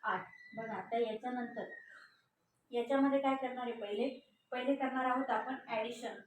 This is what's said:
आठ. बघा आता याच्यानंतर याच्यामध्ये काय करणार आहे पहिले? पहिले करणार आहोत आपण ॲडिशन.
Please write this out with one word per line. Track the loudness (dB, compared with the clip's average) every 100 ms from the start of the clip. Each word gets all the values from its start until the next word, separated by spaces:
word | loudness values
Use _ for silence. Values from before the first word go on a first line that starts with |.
आठ. | 0 0 -4 -16 -14 -10
बघा | -6
आता | -6 0 2
याच्यानंतर | 2 0 -2 -4 -4 -6 -8 -10 -16 -20 -20 _ _ _ _ _ _
याच्यामध्ये | -2 4 6 6 6
काय | 4
करणार | 2 0 -2
आहे | -4
पहिले? | -4 -4 0 0 -2 _ _ _
पहिले | -2 2
करणार | 2 2 2
आहोत | 2 2 2
आपण | 0 0 -6 -2
ॲडिशन. | -2 -2 -4 -8 -10